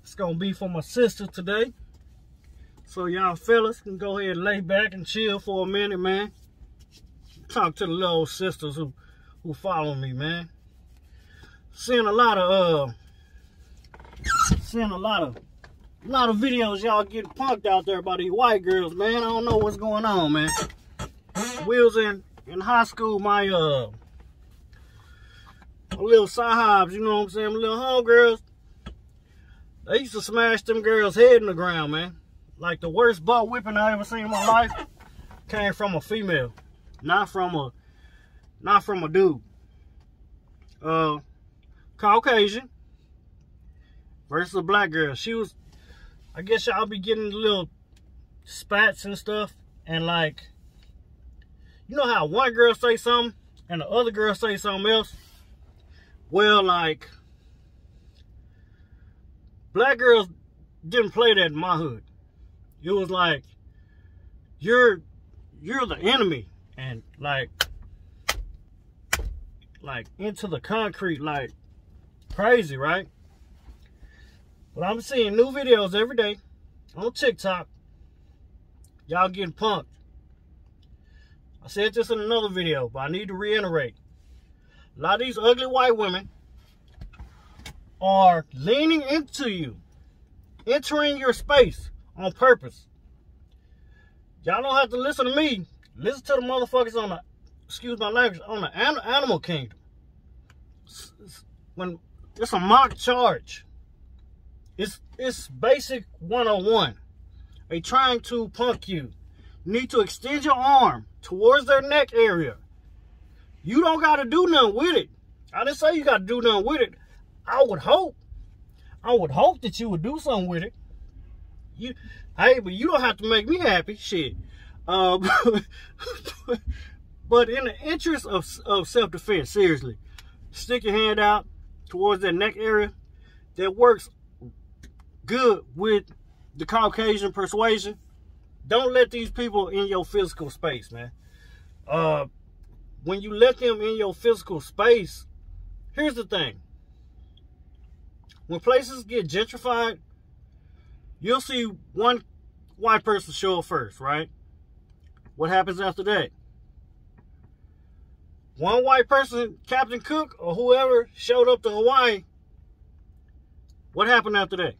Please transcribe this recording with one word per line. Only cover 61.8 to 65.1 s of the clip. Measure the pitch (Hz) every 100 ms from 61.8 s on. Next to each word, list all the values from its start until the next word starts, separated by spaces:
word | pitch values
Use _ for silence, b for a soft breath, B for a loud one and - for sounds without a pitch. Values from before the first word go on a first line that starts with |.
| 160 110 - - _ _ - - - _
It | 165
was | 196 180
like, | 185 170 143 - _ - b b b b b b b - -
"You're, | 175 247 240 180 -